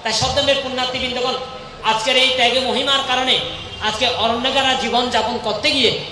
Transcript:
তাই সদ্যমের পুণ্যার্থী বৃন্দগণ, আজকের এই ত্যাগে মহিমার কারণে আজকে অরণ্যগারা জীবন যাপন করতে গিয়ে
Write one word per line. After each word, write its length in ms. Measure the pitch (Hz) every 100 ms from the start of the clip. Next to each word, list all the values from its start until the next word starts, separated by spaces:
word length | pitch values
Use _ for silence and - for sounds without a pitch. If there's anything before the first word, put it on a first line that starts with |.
তাই 100 | 226 220
সদ্যমের 360 | 262 277 277 269
পুণ্যার্থী 340 | 262 254 254 254
বৃন্দগণ, 320 | 254 247 254 240 - - - - 214
আজকের 240 | 226 262 254
এই 60 | 262 254
ত্যাগে 220 | 240 247 254
মহিমার 320 | 226 277 269 262
কারণে 260 | 254 254 220 - - - - 208
আজকে 180 | 214 247 196
অরণ্যগারা 480 | 220 240 254 269 269 254
জীবন 200 | 220 233 247 226
যাপন 200 | 220 233 220
করতে 200 | 202 302 269
গিয়ে 160 | 226 - -